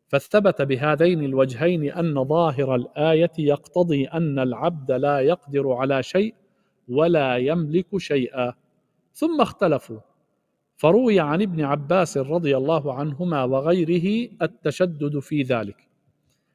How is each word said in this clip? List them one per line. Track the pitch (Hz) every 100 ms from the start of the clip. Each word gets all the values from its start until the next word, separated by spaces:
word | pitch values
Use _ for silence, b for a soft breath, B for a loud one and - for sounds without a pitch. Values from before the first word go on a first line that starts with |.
| _
فثبت | 143 - 208 202 -
بهذين | 139 127 147 147 170 170
الوجهين | 139 131 135 117 170 175 143
أن | 170 170 143
ظاهر | 131 160 165 131 131
الآية | 127 123 147 156 160 170 -
يقتضي | 143 143 - 175 175 143
أن | 131 165 160 139
العبد | 131 117 160 160 135
لا | 127 143 143
يقدر | 135 180 - 139 139
على | 123 135 135
شيء | - 190 220 - _ _ _ _ -
ولا | 123 170 165 135 123
يملك | 131 170 151 170 180 196
شيئا. | - 143 120 135 123 - _ _ _ _ _
ثم | - 320 311
اختلفوا، | 233 - 185 139 - 110 - _ _ _ _ _ _ _
فروي | 151 208 254 196
عن | 147 160
ابن | 208 160
عباس | 143 147 143 185 170 143
رضي | 135 170 160 131
الله | 139 165 143
عنهما | 131 151 139 180 151
وغيره | 127 135 151 185 160 175 185 220 240 -
التشدد | 160 - 151 - 185 147 147 147
في | - 151
ذلك، | 131 120 104 - _ _ _ _ _ _ _